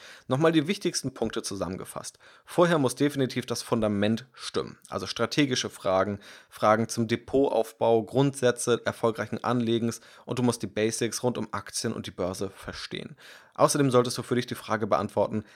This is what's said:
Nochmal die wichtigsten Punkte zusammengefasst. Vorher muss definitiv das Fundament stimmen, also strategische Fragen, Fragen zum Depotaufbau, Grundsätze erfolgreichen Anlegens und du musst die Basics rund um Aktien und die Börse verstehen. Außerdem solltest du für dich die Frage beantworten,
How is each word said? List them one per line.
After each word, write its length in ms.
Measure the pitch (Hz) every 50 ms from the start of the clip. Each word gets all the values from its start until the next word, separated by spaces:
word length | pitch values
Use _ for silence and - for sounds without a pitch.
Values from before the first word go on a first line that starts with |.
| - - - - - -
Nochmal 240 | 127 139 160 160 160
die 160 | 160 143 156
wichtigsten 440 | 202 - - 180 165 - - 131 -
Punkte 300 | - 120 110 - 113 -
zusammengefasst. 800 | - 104 98 90 85 95 - - - - - - - - _ - - - - _
Vorher 340 | - - - 180 170 175 156
muss 160 | 135 123 -
definitiv 520 | - 143 147 143 139 131 117 - 127 117
das 160 | - 120 - -
Fundament 600 | - 131 127 107 107 104 101 104 107 113 113 - - _
stimmen, 460 | - - - - - 67 62 69 - - -
also 200 | - 98 92 92
strategische 640 | - - 117 110 - - 147 131 127 - - 104
Fragen, 500 | - - - 98 95 95 95 104 104 95 - - - - - _
Fragen 400 | - - - 107 107 110 113 110
zum 200 | - - 117 107
Depotaufbau, 960 | 117 113 - - - 135 139 - - 110 113 - - - 113 113 117 113 107
Grundsätze 760 | - - 127 139 143 135 - 127 123 120 - - 123 120 110 -
erfolgreichen 580 | - 117 - - 113 110 107 104 110 - 107 -
Anlegens 580 | 110 120 127 117 113 117 117 113 117 113 - - - - - -
und 140 | - 131 123
du 60 | 123
musst 180 | 123 117 - -
die 60 | 98
Basics 560 | - 110 107 113 117 - 120 113 107 - -
rund 120 | 123 120
um 120 | - 110 -
Aktien 420 | - 101 - - - - - 117 107
und 140 | 101 -
die 60 | - -
Börse 380 | - 95 87 95 - 101 92
verstehen. 680 | - - - - 87 - - - - - - - - - - - - - - _ _
Außerdem 340 | - 139 151 - 156 143 135
solltest 260 | 123 123 120 123 120
du 60 | - 120
für 140 | - 127
dich 100 | 123 123
die 80 | - -
Frage 320 | - - - 110 107 110
beantworten, 560 | 104 95 76 98 101 - 107 101 - - 107 - - -